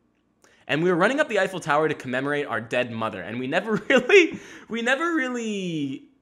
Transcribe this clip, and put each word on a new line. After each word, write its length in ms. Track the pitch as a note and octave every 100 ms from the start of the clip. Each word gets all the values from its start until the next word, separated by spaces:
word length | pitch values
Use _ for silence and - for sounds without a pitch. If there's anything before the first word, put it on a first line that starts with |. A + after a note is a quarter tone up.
| _ _ _ _ _ _ -
And 140 | D3
we 80 | F3
were 60 | E3+
running 220 | G3+ C#4
up 100 | D4
the 120 | G3+
Eiffel 180 | F#3+ F#3
Tower 280 | D#3 D3 D#3
to 60 |
commemorate 520 | C#3+ C3 B2 C#3 D3 C#3+
our 140 | A2+
dead 320 | A2+ B2+ B2
mother, 280 | A2+ A2 G2
and 200 | F2 A#2
we 60 | C3
never 280 | E3 G#3+
<laughs> 140 | G#3+ -
really, 500 | C4 - G4 E4 - - - -
we 140 | A3+
never 320 | A#3 C#4 E4+
really 920 | D#4+ B3+ B3 A3 G3+ F#3 D#3+ C#3 C3+ - _